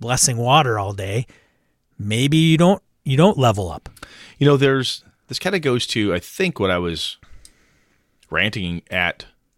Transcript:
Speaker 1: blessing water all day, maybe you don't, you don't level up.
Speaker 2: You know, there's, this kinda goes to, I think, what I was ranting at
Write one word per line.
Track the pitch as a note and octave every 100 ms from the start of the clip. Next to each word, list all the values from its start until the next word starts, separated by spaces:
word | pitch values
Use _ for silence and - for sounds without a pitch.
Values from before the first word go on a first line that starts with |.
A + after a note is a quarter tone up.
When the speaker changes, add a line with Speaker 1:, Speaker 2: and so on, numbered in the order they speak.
Speaker 1:
blessing | A#2+ B2 - A#2
water | A#2+ D3+ C3 G#2+
all | G2
day, | G2+ G2 A2+ - _ _ _ _ _ _ -
maybe | G#2 A2+ C#3 D#3+
you | E3 D#3
don't, | F3 G3 - _
you | C#3+ C3
don't | F#3+ D3
level | A#2+ G2+ F2+
up. | D#2 - - - - - -
Speaker 2:
You | C#3
know, | C#3
there's, | C#3 C3+ B2 - _ _ _
this | B2+
kinda | F#3 G3
goes | D3 B2 -
to, | A#2 G#2
I | F2+
think, | - - F#3 -
what | F#2+
I | F2+
was | F2 E2 - - _ - - _ _ _ _ _ _ _ _
ranting | D#2+ G#2 G#2+ F2 E2+ -
at | F2+ F2 - - _ _